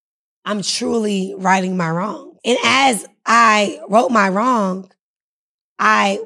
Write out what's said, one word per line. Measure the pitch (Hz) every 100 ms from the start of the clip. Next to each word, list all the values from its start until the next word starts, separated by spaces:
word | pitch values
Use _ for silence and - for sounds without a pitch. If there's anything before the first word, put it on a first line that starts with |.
| _ _ _ _ -
I'm | 208
truly | 185 - 247 233 214 196 190 277
righting | 185 190 185 185
my | 165
wrong. | 165 208 - - - 226
And | 254
as | 240 254 269 214 - _ -
I | 226 233 214 202 - -
wrote | 208 254
my | 226 196
wrong, | 190 240 240 196 185 190 _ _ _ _ _ _ _ _ -
I | 208 214 202 202